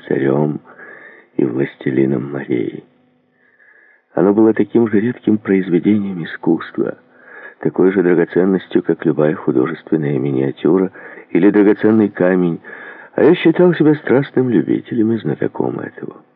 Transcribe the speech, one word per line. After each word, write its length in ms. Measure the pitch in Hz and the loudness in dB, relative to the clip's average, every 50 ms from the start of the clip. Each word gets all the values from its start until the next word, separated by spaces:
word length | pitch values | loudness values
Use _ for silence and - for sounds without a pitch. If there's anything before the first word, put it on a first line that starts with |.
| - | -6
царём 540 | - - - 67 67 67 73 76 76 73 - _ - - - - - - - - - - - _ _ - | -4 -4 -2 0 0 0 0 0 -2 -2 -6 _ -18 -20 -20 -20 -20 -20 -20 -20 -20 -20 -20 _ _ -4
и 80 | - - | -2 -2
властелином 880 | 64 58 67 71 - - _ - 69 64 64 67 67 69 60 67 71 | -2 -2 -4 -6 -6 -8 _ -6 -4 0 0 0 0 0 -4 -4 -6
морей. 520 | 71 67 69 - 62 60 50 - - - - _ _ _ _ _ _ _ _ _ _ _ _ _ _ _ _ _ _ _ _ _ _ _ _ _ - | -10 -10 -6 -6 -4 -4 -4 -6 -8 -12 -20 _ _ _ _ _ _ _ _ _ _ _ _ _ _ _ _ _ _ _ _ _ _ _ _ _ -2
Оно 200 | - 87 101 101 | 2 2 2 4
было 180 | 110 110 113 | 4 4 4
таким 360 | 110 - 104 - - 113 117 107 | 4 2 -2 0 2 0 0 2
же 120 | 107 98 | 0 0
редким 380 | 110 123 123 - - 107 107 107 | -2 -2 -6 -4 -2 -2 -2 -2
произведением 840 | - - 98 95 92 95 85 82 - 101 107 104 101 98 95 87 80 | 0 0 0 0 0 0 -2 0 2 2 0 0 0 -4 -8 -8 -10
искусства — 760 | - - - - 82 82 78 - - - - 58 - - _ _ _ _ _ - - - - - - - _ | -12 -12 -6 -2 -2 -2 -2 -2 -10 -6 -6 -6 -6 -6 _ _ _ _ _ -20 -20 -20 -20 -20 -20 -18 _
такой 300 | - 82 - - 87 95 | -6 -6 0 2 2 2
же 100 | 95 98 | 2 2
драгоценностью, 800 | 87 87 87 85 82 - - 87 92 98 95 87 - - - 90 | 2 2 2 2 0 0 0 0 0 2 0 -2 -4 -2 -4 -2
как 220 | - - 82 - - | 0 0 -4 -2 0
любая 300 | 80 71 73 76 76 78 | -2 0 2 0 0 0
художественная 840 | - - - 64 64 65 80 78 - - - 82 78 73 71 71 64 | -2 -4 -2 0 0 0 -2 -4 -10 -6 -4 -4 -2 -2 -2 -2 -2
миниатюра 760 | 67 71 67 65 67 67 - - - 76 87 95 92 90 _ - - - - - - _ | -2 -2 -2 -2 -2 -4 -4 -2 0 0 2 2 0 -2 _ -14 -20 -20 -20 -20 -20 _
или 200 | - 85 92 104 | -2 2 2 4
драгоценный 580 | 98 104 98 107 101 - - 107 113 110 104 101 | 4 4 4 4 2 2 2 2 4 4 2 0
камень, 520 | 104 - 90 90 95 92 90 85 82 - _ - - - - - - - - - - | 0 0 0 2 2 2 0 0 -2 -4 _ -18 -20 -18 -18 -20 -20 -20 -20 -10 -4
а 100 | - 110 | 2 4
я 100 | 147 175 | 4 4
считал 380 | - - 165 165 - 180 180 160 | 4 2 0 2 4 4 2 4
себя 200 | - 151 151 147 | 4 2 2 2
страстным 560 | 147 - - 113 135 139 - - 135 131 123 | 0 0 0 0 0 0 0 -2 -2 -2 2
любителем 640 | 110 85 67 - - - - - 127 117 107 110 | 0 0 0 0 -4 -4 -4 -6 -2 -2 0 0
и 60 | 117 107 | 0 -2
знатоком 640 | - 76 67 - - - _ - - 62 - - | -4 -6 -4 -4 -4 -6 _ -4 -6 -6 -6 -8
этого. 420 | - - - - - - - - _ _ _ | -10 -12 -12 -14 -16 -16 -16 -20 _ _ _